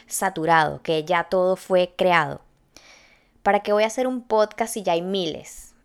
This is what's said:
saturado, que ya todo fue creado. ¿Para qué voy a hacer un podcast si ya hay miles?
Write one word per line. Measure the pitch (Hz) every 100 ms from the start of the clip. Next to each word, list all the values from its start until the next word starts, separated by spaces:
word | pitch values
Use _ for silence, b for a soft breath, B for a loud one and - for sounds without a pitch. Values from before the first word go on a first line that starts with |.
| B
saturado, | - 190 185 160 165 151 143
que | - 160
ya | 156 175
todo | 170 185 185 185
fue | - 185 180 -
creado. | 185 170 143 139 _ _ _ b b b b b b b
¿Para | 202 202
qué | 202
voy | 208
a | 214
hacer | 240 254
un | 254
podcast | - 214 214 - 226
si | 226
ya | 185
hay | 170
miles? | 180 196 165 - - - - _